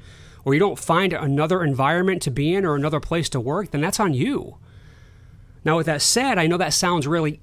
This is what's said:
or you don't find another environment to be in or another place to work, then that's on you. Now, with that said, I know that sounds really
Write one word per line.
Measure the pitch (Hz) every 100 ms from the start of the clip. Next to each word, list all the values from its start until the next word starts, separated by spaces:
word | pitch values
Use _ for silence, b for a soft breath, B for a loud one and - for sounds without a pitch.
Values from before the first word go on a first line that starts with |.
| B B B B
or | 135 143
you |
don't | 196 190
find | - 170 190
another | 170 143 139 156 185
environment | 156 127 135 170 190 175
to | 147
be | 123 147
in | 196 185
or |
another | 143 151 151
place | - 170 -
to | 135
work, | 117 175 190
then | 147
that's | 170 -
on | 202 127
you. | 214 269 - - B B B B B B B B B B
Now, | 156 165
with | 160
that | 143
said, | - 240 269 196
I | 165
know | 175
that | 160
sounds | - 180 175 139
really | 170 156 156